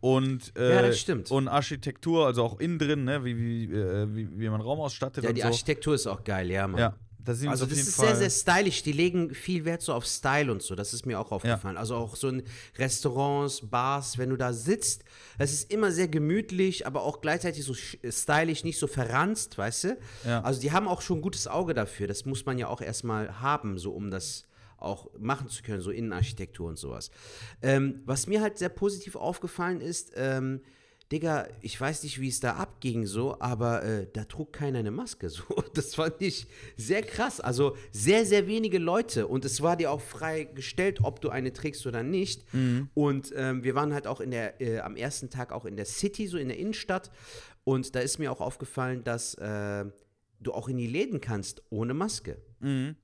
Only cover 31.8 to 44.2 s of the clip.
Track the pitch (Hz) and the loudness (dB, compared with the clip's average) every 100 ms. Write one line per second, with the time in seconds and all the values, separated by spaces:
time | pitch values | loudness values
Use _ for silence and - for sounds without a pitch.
31.8 | 135 151 147 131 135 120 123 - 196 - | -2 -2 -6 -4 -2 0 0 0 -4 -4
32.8 | 131 113 104 104 131 - 123 117 117 117 | -2 0 0 0 -2 -2 -2 0 2 2
33.8 | 107 110 95 - 104 - 151 - 143 127 | 0 -2 -2 -6 -8 -8 -10 -4 -2 0
34.8 | 107 120 240 - 87 78 - - - - | -2 -4 -8 -8 -8 -8 -4 -2 -2 -2
35.8 | 135 - 160 160 190 - - - - - | -4 0 0 2 -2 -2 -10 -16 -16 -10
36.8 | 110 190 - - 247 - - 123 143 - | 0 0 0 -2 -2 0 -2 2 2 2
37.8 | - 104 113 214 214 202 190 220 220 180 | -10 0 6 6 8 6 6 2 2 2
38.8 | 165 190 226 127 104 131 135 - 165 175 | 4 2 2 0 0 0 0 2 2 4
39.8 | 160 143 - 113 160 160 156 135 131 - | 2 0 -4 -6 -4 -4 -4 -8 -6 0
40.8 | 190 196 139 - 147 123 127 127 156 147 | 0 4 0 2 -4 -2 -4 -4 -6 -4
41.8 | 131 117 127 185 196 - - 131 127 123 | -6 -4 0 0 0 -4 -2 2 2 2
42.8 | 139 - 147 139 135 139 131 127 123 131 | 0 2 4 2 -2 -4 -2 0 0 2
43.8 | 147 147 123 135 | 2 0 -2 -4